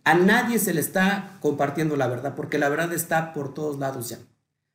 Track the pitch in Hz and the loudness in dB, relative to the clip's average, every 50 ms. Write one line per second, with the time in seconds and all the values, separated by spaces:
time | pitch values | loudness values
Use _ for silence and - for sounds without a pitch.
0 | - 147 165 180 185 202 220 247 226 226 240 214 202 196 170 151 135 - - 190 | 2 4 6 6 6 6 6 4 4 2 0 0 0 2 0 0 -2 0 0 2
1 | 190 196 196 202 - - - - - 147 143 143 143 139 139 165 156 156 147 139 | 2 2 2 0 -4 -10 -12 -4 -2 -2 0 0 -2 -2 0 -2 -2 0 0 0
2 | 131 120 123 120 135 139 123 - - - 151 147 147 143 147 156 170 170 170 165 | 0 0 -2 -4 -6 -8 -6 -8 -8 -4 -2 0 0 0 0 0 -2 -2 -4 -6
3 | - - 170 160 165 160 - 151 135 135 - 160 151 151 143 139 139 135 135 127 | -4 0 0 0 0 -2 -6 -8 -8 -8 -8 -6 -6 -6 -6 -4 -6 -6 -6 -6
4 | 117 - 113 - - _ _ _ _ _ _ _ _ _ | -10 -10 -12 -14 -16 _ _ _ _ _ _ _ _ _